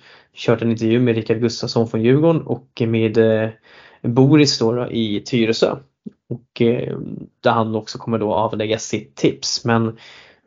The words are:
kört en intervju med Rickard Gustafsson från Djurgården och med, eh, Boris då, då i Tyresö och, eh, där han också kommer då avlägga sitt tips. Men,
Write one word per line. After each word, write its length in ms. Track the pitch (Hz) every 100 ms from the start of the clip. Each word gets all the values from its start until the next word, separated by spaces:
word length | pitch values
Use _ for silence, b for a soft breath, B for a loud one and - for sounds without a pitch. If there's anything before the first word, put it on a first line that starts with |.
| b b b
kört 280 | - - 113
en 80 | 117
intervju 300 | 113 113 117
med 140 | 123
Rickard 240 | 113 110 110
Gustafsson 480 | 117 - 123 120 113
från 140 | 113
Djurgården 400 | 117 135 165 160
och 400 | 131 123 - - 113
med, 320 | 113 113 113
eh, 320 | 110 110 110 - b b b b
Boris 560 | 120 120 135 156 139 -
då, 140 | 113
då 180 | 123 123
i 300 | 117 110 104 -
Tyresö 500 | 123 113 113 - - - _ - - -
och, 320 | 123 _ -
eh, 360 | 117 123 - - - - - _
där 100 | 123
han 240 | 117 110
också 240 | 110 110 -
kommer 200 | - 113
då 160 | 104
avlägga 440 | 90 110 107 107 107
sitt 360 | - 104 - -
tips. 480 | - - - -
Men, 340 | 117 113 113 113 B B B B